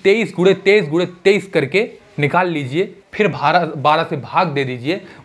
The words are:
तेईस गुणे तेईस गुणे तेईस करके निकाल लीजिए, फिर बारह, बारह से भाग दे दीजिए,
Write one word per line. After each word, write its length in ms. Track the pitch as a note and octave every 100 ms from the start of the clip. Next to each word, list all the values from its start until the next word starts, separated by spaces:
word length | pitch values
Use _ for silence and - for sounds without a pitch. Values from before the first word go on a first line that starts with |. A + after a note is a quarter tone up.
तेईस 300 | F#3+ A3 G#3+ -
गुणे 180 | F3+
तेईस 360 | F#3 F#3+ G#3 D#3
गुणे 160 | D#3+ F3+
तेईस 420 | - F#3+ G3+ -
करके 420 | E3 C#3 F#3+ B3 - - -
निकाल 280 | C#3+ E3+ F#3
लीजिए, 480 | D#3+ C3 D3+ G3 - _
फिर 140 | - G#3
बारह, 380 | B2 C#3+ F3 E3
बारह 380 | - C#3+ D#3
से 140 | D#3+ D3+
भाग 300 | A2+ D#3+ F3+
दे 160 | C#3 C3
दीजिए, 360 | B2+ B2+ G3 - -